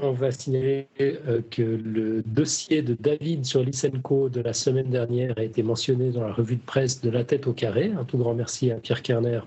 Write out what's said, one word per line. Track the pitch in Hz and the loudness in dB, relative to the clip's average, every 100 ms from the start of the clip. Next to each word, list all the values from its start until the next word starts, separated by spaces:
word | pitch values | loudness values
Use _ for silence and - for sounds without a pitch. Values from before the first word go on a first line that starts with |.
on | 143 | -2
va | 127 135 | 0 0
signaler, | 127 - 131 131 139 135 - | -2 -2 0 2 0 -4 -2
euh, | 139 - 135 117 110 | 0 0 0 -2 -2
que | - | -2
le | 113 113 110 110 110 110 110 | 0 0 -2 -2 0 0 0
dossier | 110 156 - - 156 | 0 0 0 0 0
de | 131 113 | 2 0
David | 107 151 147 165 131 | 0 0 0 -2 0
sur | 135 | 2
Lysenko | 127 139 147 135 131 135 135 | 2 0 -2 -2 0 2 2
de | 123 | 0
la | 117 | -2
semaine | 110 - 131 131 | -2 0 2 2
dernière | 123 117 120 127 113 | 0 0 0 0 -2
a | |
été | 110 110 | -2 0
mentionné | 110 117 - 127 127 | 0 2 2 2 2
dans | 120 110 | 0 -2
la | |
revue | 98 113 123 | 0 0 0
de | |
presse | - - 131 127 | -2 0 0 0
de | 120 | 0
La | 120 | 0
Tête | 120 143 131 | 0 0 0
au | |
Carré. | 120 113 104 185 202 | -2 0 0 0 -2
Un | |
tout | 123 131 | -2 0
grand | 120 | 0
merci | 117 117 - 127 | 0 -2 0 0
à | 113 | 0
Pierre | - 120 | -2 -4
Kerner | - 117 117 117 | 0 2 2 0